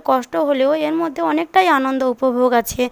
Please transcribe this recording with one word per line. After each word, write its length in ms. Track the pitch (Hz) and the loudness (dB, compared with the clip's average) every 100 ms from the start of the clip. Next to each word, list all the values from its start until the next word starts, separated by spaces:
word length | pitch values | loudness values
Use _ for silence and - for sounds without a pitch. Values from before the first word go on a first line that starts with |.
| 311 | 0
কষ্ট 280 | 262 247 339 | -2 0 -2
হলেও 360 | 294 277 262 | 0 2 0
এর 200 | 311 302 | 0 -2
মধ্যে 280 | 320 330 277 | -2 -4 -4
অনেকটাই 460 | 330 302 330 381 370 | -2 -2 0 2 4
আনন্দ 340 | 285 262 262 | 2 0 -2
উপভোগ 480 | 262 233 262 247 247 | -2 0 -2 2 2
আছে। 300 | 240 226 - 247 | 2 -2 -4 -6